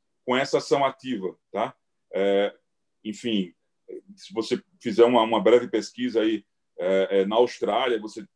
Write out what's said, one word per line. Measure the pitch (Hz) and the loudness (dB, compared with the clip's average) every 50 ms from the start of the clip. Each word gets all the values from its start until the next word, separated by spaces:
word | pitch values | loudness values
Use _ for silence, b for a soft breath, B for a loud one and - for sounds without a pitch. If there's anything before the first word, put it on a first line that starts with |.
| _ _ _ _ _ | _ _ _ _ _
com | 127 123 | -2 -2
essa | 131 139 - - | -2 0 0 -2
ação | 143 - - 156 139 139 | -2 0 0 0 0 0
ativa, | 131 - - 131 131 120 98 92 90 - _ _ _ | -2 -4 -6 -8 -8 -8 -6 -6 -8 -10 _ _ _
tá? | - 101 117 135 - _ _ _ _ _ _ _ 90 | -6 -6 -6 -6 -8 _ _ _ _ _ _ _ -4
É, | 95 98 101 98 98 101 98 - _ _ _ _ _ _ _ _ _ | -2 0 2 2 2 0 0 -4 _ _ _ _ _ _ _ _ _
enfim, | - 110 101 - - 120 110 98 90 82 - _ _ _ _ _ _ - - - - - - | -12 -12 -10 -8 -6 -4 -2 -2 -4 -4 -10 _ _ _ _ _ _ -20 -20 -18 -18 -20 -20
se | - - - 95 | -20 -20 -8 -8
você | 113 107 - 120 101 - _ _ _ | -8 -4 -4 -6 -6 -6 _ _ _
fizer | - 120 101 113 117 | -8 -2 4 6 6
uma, | 120 123 117 | 6 6 4
uma | 110 113 117 104 | 2 2 0 2
breve | 95 113 120 120 - - | 4 6 6 4 4 0
pesquisa | - 107 101 - - 120 123 123 107 113 | -4 -4 -4 -6 -8 -8 -6 -2 0 0
aí, | 110 113 110 101 - _ _ _ _ _ _ | 0 0 -2 -4 -6 _ _ _ _ _ _
é, | - 87 92 95 95 95 92 98 98 | -6 -2 0 0 0 0 2 2 0
é, | 95 | 0
na | 101 107 | 2 2
Austrália, | 117 123 120 - - 120 107 104 120 131 127 117 110 | 2 2 2 0 -4 -4 -2 -2 -2 0 -2 -2 -4
você | 104 104 - 113 98 - _ | -6 -10 -14 -16 -18 -18 _